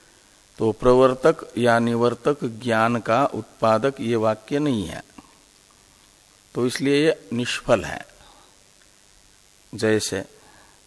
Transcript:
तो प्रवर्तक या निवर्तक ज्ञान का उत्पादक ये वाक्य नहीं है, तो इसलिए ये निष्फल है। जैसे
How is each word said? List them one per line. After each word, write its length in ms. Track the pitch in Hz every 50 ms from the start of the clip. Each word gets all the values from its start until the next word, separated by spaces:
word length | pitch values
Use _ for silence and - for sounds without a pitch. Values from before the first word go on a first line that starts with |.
| _ _ _ _ _ _ _ _ _ _ _ -
तो 140 | - 113
प्रवर्तक 800 | 104 - - 127 123 127 131 131 127 127 - 160 165 - - - - -
या 220 | 117 120 117 117
निवर्तक 640 | 117 117 117 117 117 120 120 113 - - 151 143 -
ज्ञान 560 | 127 113 107 117 123 113 110 113 117 120 120
का 260 | 104 - 113 123 139
उत्पादक 760 | - - 117 107 - - - - 113 110 110 110 139 135 -
ये 140 | 120 113 120
वाक्य 440 | 113 107 110 110 110 - - 143 143
नहीं 260 | 151 147 131 110 95
है, 180 | 82 - - - - - - - _ _ _ _ _ _ _ _ _ _ _ _ _ _ _ _ _ _ _ _ _ _ _ _ _ -
तो 100 | - 120 127
इसलिए 380 | 120 - 135 135 143 143 151
ये 240 | 160 156 - - - 120
निष्फल 500 | 117 120 - - - - - 123 104 87
है। 200 | 78 - - - - - - - - - - - - _ _ _ _ _ _ _ _ _ _ _ _ _ _ _ _ _ _ _ _ _ _ _ _ -
जैसे 500 | 107 104 110 110 107 104 - - 98 - - - - - - - - - - - _ _